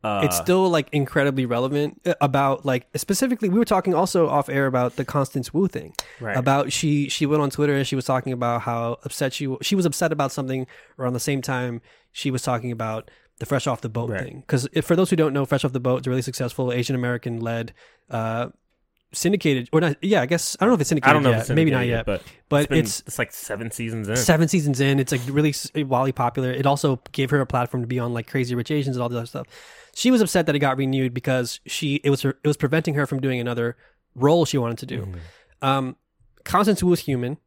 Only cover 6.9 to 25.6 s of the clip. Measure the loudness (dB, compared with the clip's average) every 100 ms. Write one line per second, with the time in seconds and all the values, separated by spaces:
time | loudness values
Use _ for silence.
6.9 | 0 0 -2 0 2 0 0 0 2 0
7.9 | -2 0 -2 -2 -2 -2 -2 -2 -2 -4
8.9 | -6 -8 -4 -4 -2 -6 -4 0 2 2
9.9 | 0 -2 0 -2 -2 -4 -4 -6 -12 -20
10.9 | -6 -4 -2 -2 -2 -2 -4 -4 -6 _
11.9 | _ _ -6 -4 -2 -2 -4 -4 -6 -4
12.9 | -6 -10 _ _ _ -4 -2 0 -4 -4
13.9 | -6 -4 -6 -8 -12 -2 -2 0 -4 2
14.9 | 2 4 2 2 0 0 0 0 -2 0
15.9 | 0 0 -2 -4 -6 -6 -2 -2 -2 -2
16.9 | -2 -2 -4 -6 -6 -4 -4 -6 -12 -20
17.9 | _ _ -4 -4 -4 -6 -10 _ _ _
18.9 | _ _ -2 0 2 2 0 2 2 2
19.9 | 0 2 2 2 0 -2 2 4 4 2
20.9 | 4 6 6 6 2 2 2 2 2 0
21.9 | -2 -2 -6 -6 -20 _ 0 2 2 2
22.9 | -4 -8 -6 -6 -6 -10 -8 -6 -6 -6
23.9 | -6 -2 0 4 4 4 2 2 2 4
24.9 | 4 2 -2 0 2 2 0